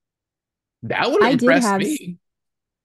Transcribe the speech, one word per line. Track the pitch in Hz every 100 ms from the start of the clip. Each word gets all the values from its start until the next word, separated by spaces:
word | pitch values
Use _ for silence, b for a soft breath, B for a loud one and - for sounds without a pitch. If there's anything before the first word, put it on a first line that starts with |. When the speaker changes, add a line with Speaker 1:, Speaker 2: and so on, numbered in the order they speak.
| _ _ _ _ _ _ _ _
Speaker 1:
That | 113 - 208
wouldn't | 330
Speaker 2:
I | 403
did | 277
Speaker 1:
impress | 240 -
Speaker 2:
have | 226 196
s-, | -
Speaker 1:
me. | 302 180 175 _ _ _ _ _ _